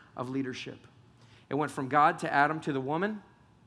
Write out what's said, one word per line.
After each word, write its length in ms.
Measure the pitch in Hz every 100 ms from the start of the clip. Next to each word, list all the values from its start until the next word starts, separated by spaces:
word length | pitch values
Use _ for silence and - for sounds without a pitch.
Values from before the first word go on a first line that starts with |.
| - -
of 140 | 127
leadership. 480 | 135 127 120 135 113 - - - _ - - -
It 60 |
went 160 | 139 143
from 180 | 143 131
God 300 | 147 156 170
to 120 | 165
Adam 260 | 139 147 156
to 120 | 156
the 80 | 135
woman. 420 | 131 160 202 214 - _ _ _